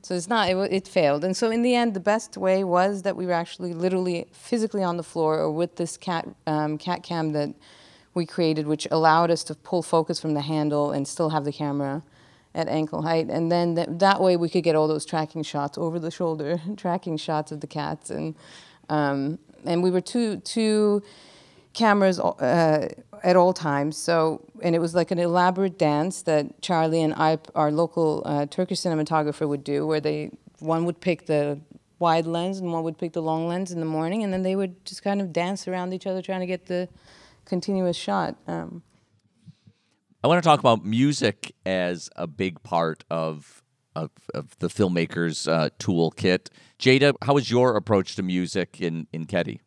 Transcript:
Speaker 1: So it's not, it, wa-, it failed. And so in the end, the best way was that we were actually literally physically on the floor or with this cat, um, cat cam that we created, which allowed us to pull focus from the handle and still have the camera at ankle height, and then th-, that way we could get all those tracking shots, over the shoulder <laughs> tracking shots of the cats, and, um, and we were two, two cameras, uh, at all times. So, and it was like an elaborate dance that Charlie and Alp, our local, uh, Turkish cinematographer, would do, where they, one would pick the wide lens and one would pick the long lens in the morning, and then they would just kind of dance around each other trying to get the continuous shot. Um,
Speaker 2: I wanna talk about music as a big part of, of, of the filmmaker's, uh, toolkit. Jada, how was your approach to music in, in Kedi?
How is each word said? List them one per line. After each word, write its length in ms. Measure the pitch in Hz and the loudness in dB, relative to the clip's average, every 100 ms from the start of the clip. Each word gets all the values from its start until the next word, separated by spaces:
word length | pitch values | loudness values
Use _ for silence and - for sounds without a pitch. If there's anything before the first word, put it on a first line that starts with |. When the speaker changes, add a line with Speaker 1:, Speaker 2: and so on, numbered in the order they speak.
Speaker 1:
So 140 | - 180 | -4 -6
it's 120 | 170 | 0
not, 220 | 226 185 | 0 2
it, 60 | 185 | 2
wa-, 80 | |
it 240 | 196 190 - | 0 -2 0
failed. 360 | 190 151 147 | 4 4 4
And 140 | 175 185 | 0 0
so 120 | 233 | 2
in 100 | 226 | 2
the 140 | 247 240 | 4 4
end, 180 | 233 | 2
the 60 | 190 | 0
best 360 | 185 220 - - | 0 0 -2 -4
way 280 | 190 190 | 2 2
was 400 | 190 175 190 202 | 4 4 2 0
that 120 | 190 185 | -4 -4
we 120 | 180 | -2
were 60 | |
actually 400 | 170 175 - 180 | -2 -2 -8 -8
literally 540 | 165 180 185 185 170 - | -2 0 0 0 -4 -6
physically 520 | - - 240 214 202 | -16 -4 -2 0 0
on 140 | 185 170 | -2 -2
the 60 | |
floor 340 | 165 170 156 156 | -6 0 2 2
or 120 | 156 | 0
with 240 | 151 170 - | 0 -2 -2
this 220 | 170 - | -6 -6
cat, 300 | - 165 - - - | -4 -4 -6 -10 -2
um, 320 | 151 151 151 | -2 0 -4
cat 240 | - 175 | -4 -6
cam 280 | - 170 160 | -4 -4 -2
that 200 | 151 147 - - - - - _ - | -2 -4 -6 -20 -20 -20 -20 _ -6
we 100 | 170 | -4
created, 400 | - 165 156 151 | 0 2 2 0
which 220 | 151 - | -2 0
allowed 380 | 160 160 160 170 | 4 6 6 4
us 140 | 165 - | 0 -2
to 100 | 156 | -12
pull 280 | - 180 | -4 -4
focus 360 | 160 165 151 170 | 2 0 2 -4
from 140 | 160 | -2
the 80 | 147 | -2
handle 500 | 143 156 151 147 147 | -2 -2 0 0 0
and 160 | 143 139 | -2 -4
still 220 | - 160 | -2 0
have 140 | 156 143 | 0 -2
the 60 | |
camera 500 | 143 147 143 139 143 151 _ - _ _ - | -4 -4 -2 -4 -6 -10 _ -20 _ _ -6
at 120 | 165 | -2
ankle 360 | 156 156 156 | -2 -2 -4
height, 260 | 156 165 160 | 0 0 0
and 220 | 151 165 | -2 0
then 240 | 175 175 165 | 2 2 0
th-, 120 | 170 | -4
that 300 | 170 196 196 | 2 4 6
way 160 | 185 180 | 4 4
we 120 | 170 | 2
could 140 | 180 | 0
get 120 | 165 156 | 2 2
all 120 | 156 | 2
those 180 | 156 - | 0 -2
tracking 380 | 165 156 165 | -4 -4 -6
shots, 340 | 151 147 143 - | -6 -4 -6 -4
over 220 | 165 170 | -6 -4
the 100 | 160 | -8
shoulder 500 | - 170 156 143 175 160 | -4 -4 -2 -4 -4 -6
<laughs> 100 | 208 | -6
tracking 400 | 180 175 180 156 | -4 -4 -4 -6
shots 340 | - 156 151 | -2 -4 -4
of 80 | 156 | -10
the 80 | 147 | -10
cats, 420 | 156 147 156 - | -6 -6 -8 -8
and, 240 | - 160 156 - - - _ _ | -6 -6 -10 -18 -20 -20 _ _
um, 480 | 151 147 139 139 165 _ - - | 0 0 0 -4 -6 _ -14 -2
and 180 | 170 | 0
we 80 | 180 | 2
were 100 | 180 | 0
two, 360 | - 240 226 196 | -2 -2 -2 -4
two 680 | - - 220 214 208 202 202 - - - - _ _ | -6 0 2 4 4 2 -2 -20 -20 -20 -20 _ _
cameras, 460 | - 226 202 190 175 | 0 4 6 4 4
uh, 680 | - - 127 170 160 156 - - - - | 0 0 2 4 4 4 0 -8 -20 -4
at 120 | 185 180 | 4 6
all 180 | 180 | 6
times. 440 | 185 160 143 147 151 | 4 -2 0 -2 -4
So, 480 | - 170 160 - - - | 0 2 2 -2 -10 -6
and 140 | 170 165 | 0 0
it 40 | |
was 160 | 165 175 | 2 0
like 160 | 165 | 0
an 80 | 175 | 0
elaborate 580 | 175 175 180 180 196 - | 2 4 4 2 -2 2
dance 440 | 156 147 170 185 | 2 2 0 -4
that 380 | - 151 147 - | 0 0 0 -10
Charlie 400 | - 170 160 165 | -2 2 2 2
and 120 | 156 | 0
Alp, 380 | - 156 160 - - | 2 2 0 -2 0
our 160 | 151 | 0
local, 500 | 151 165 - 160 151 - | 2 0 2 0 0 -2
uh, 200 | 147 147 | -2 -2
Turkish 340 | - 185 185 | -4 -4 -2
cinematographer, 680 | 180 156 151 160 151 143 156 | -2 -2 0 0 0 -2 -4
would 160 | 143 | -4
do, 220 | 139 143 151 | -2 -4 0
where 140 | 156 | -2
they, 320 | 147 151 151 - - _ | -2 -4 -8 -14 -20 _
one 260 | 156 165 170 | -2 0 0
would 160 | 170 | -2
pick 240 | 185 165 - | -2 -2 0
the 340 | 151 147 147 156 - _ _ | 0 0 -4 -10 -20 _ _
wide 280 | 170 165 165 | 2 2 0
lens 320 | 170 180 190 | -2 -2 -4
and 120 | 180 | -4
one 120 | 165 | -2
would 140 | 160 160 | -4 -4
pick 160 | 175 | -6
the 80 | 170 | -4
long 260 | 160 160 165 | -2 -2 -2
lens 240 | 175 190 | -4 -4
in 80 | 175 | -4
the 60 | 160 | -4
morning, 380 | 156 160 208 | -2 -2 -2
and 80 | 208 | -2
then 120 | 185 | -2
they 120 | 185 190 | -2 -2
would 300 | 190 180 - | -4 -6 -16
just 180 | - | -8
kind 180 | 202 202 | -4 -2
of 120 | 190 | -2
dance 340 | 160 175 196 - | -2 -2 -4 -6
around 240 | 185 180 | -6 -6
each 160 | 185 196 | -6 -6
other 140 | 185 | -6
trying 200 | 180 190 | -4 -6
to 40 | 180 | -4
get 220 | 180 - | -6 -4
the 200 | 180 180 - - - - _ - | -6 -6 -10 -20 -20 -20 _ -6
continuous 520 | 180 - 190 180 170 | -4 -2 0 0 -2
shot. 380 | - 196 165 - - | -2 -2 -2 -6 -8
Um, 360 | 170 165 170 _ _ _ _ _ _ - _ _ _ _ _ _ _ | -8 -8 -14 _ _ _ _ _ _ -20 _ _ _ _ _ _ _
Speaker 2:
I 40 | 120 | 2
wanna 140 | 175 | 4
talk 180 | 165 147 | 6 6
about 240 | 131 113 | 6 4
music 680 | 95 113 139 143 107 - - - - | 2 2 2 4 0 -2 -12 -10 -4
as 440 | 92 90 87 - - | 0 0 -4 -10 -10
a 120 | 85 | -10
big 340 | 73 95 80 | -4 -4 -4
part 400 | - 85 82 78 - | -2 0 0 -4 -6
of, 540 | 82 80 76 - - _ _ _ - | -4 -4 -6 -14 -20 _ _ _ -8
of, 160 | 160 _ - | -8 _ -10
of 240 | - 135 _ | -10 -10 _
the 80 | 87 | -6
filmmaker's, 800 | - 98 87 82 - 85 76 - | 0 0 2 -2 -2 -4 -2 0
uh, 220 | 80 78 _ | 0 0 _
toolkit. 720 | - 85 80 - 95 90 - _ _ _ | -2 0 0 0 0 0 -2 _ _ _
Jada, 340 | 131 131 143 135 | 4 6 4 2
how 140 | - 139 | 2 0
was 140 | 120 | 2
your 260 | 120 127 107 | 2 4 2
approach 400 | 92 104 92 - | 2 2 2 -4
to 80 | |
music 580 | 92 90 87 98 87 - | -2 0 0 -2 -4 -4
in, 260 | 87 82 78 | -4 -4 -8
in 120 | 80 78 | -10 -4
Kedi? 340 | 87 92 110 | -2 -2 -8